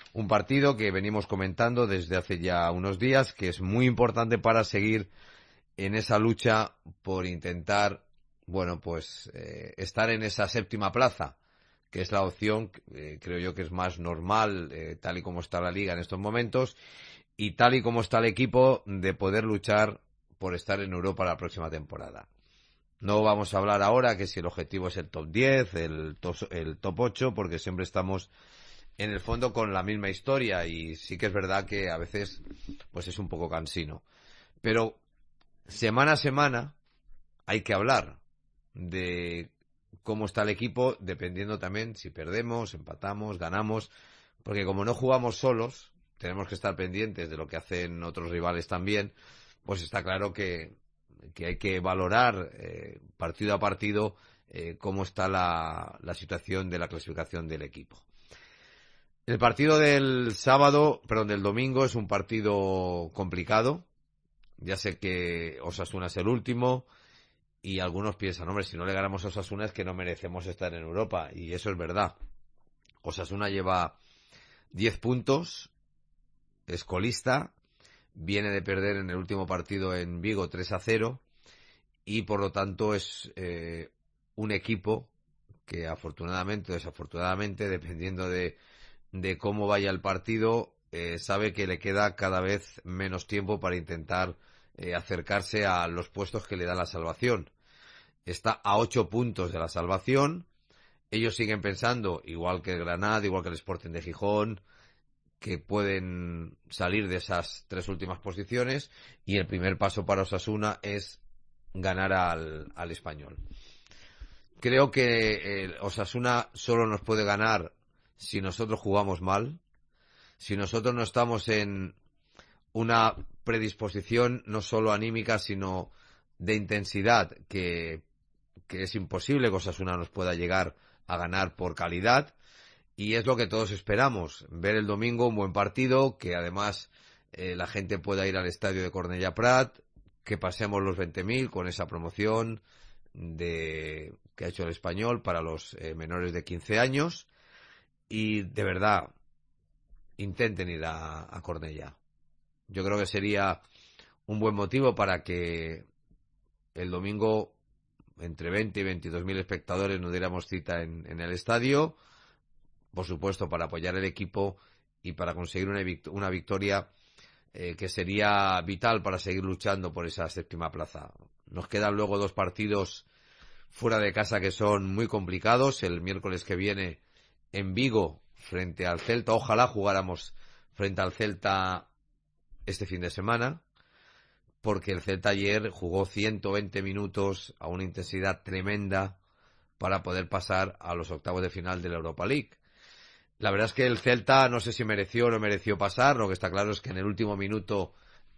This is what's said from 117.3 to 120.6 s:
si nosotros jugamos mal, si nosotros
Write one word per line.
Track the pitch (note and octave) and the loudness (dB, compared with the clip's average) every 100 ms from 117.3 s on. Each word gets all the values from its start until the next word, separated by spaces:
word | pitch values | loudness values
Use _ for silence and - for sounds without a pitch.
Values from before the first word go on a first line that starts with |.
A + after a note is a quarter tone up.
| G2+ A2 G#2+ E2 - _ _ _ _ | 4 4 2 0 -12 _ _ _ _
si | - G2+ | -6 -2
nosotros | F#2+ F2+ A2 A2 | -2 -2 -2 0
jugamos | G#2 G2 G2+ F2 | 2 2 4 0
mal, | F#2 G2 B2 E3 _ _ _ _ _ _ - _ | 2 2 0 -8 _ _ _ _ _ _ -20 _
si | - | -6
nosotros | G2+ | -2